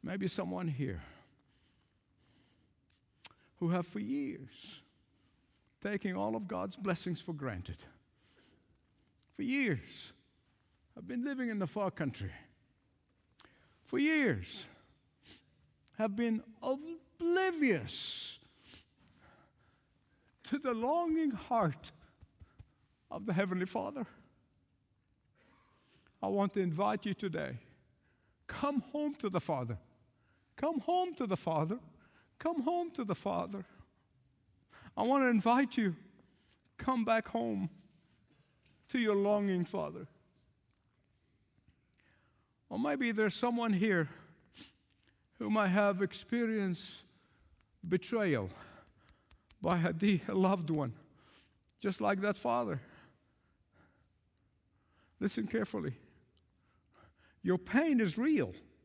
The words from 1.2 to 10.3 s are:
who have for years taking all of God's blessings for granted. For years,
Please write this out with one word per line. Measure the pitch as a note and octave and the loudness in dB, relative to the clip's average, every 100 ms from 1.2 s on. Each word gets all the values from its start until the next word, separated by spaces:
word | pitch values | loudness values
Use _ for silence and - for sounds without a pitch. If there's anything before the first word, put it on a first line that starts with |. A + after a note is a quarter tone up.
| - _ _ _ _ _ _ _ _ _ _ _ _ _ _ _ _ _ _ _ - _ _ _ | -20 _ _ _ _ _ _ _ _ _ _ _ _ _ _ _ _ _ _ _ -20 _ _ _
who | E3+ | 0
have | F3+ F3 | 2 0
for | G#3 | -6
years | G#3 C#3+ C3+ F2 C3 - - - _ _ _ _ _ _ _ _ _ _ | -4 -2 -4 -6 -12 -18 -18 -18 _ _ _ _ _ _ _ _ _ _
taking | G3+ G3+ G3 F#3 | -4 -2 -2 0
all | G#3 A3+ | 0 -2
of | G3 | -2
God's | F#3 F#3+ - | -4 -4 -4
blessings | G3 F3 - E3 | -2 0 0 -4
for | - | -4
granted. | D#3 C#3 G2 F#2 - - - _ _ _ _ _ _ _ _ _ _ _ _ _ - | -6 -4 -6 -6 -10 -12 -20 _ _ _ _ _ _ _ _ _ _ _ _ _ -8
For | |
years, | - C4+ B3+ C3+ - - - - _ | -2 0 0 0 -4 -14 -14 -16 _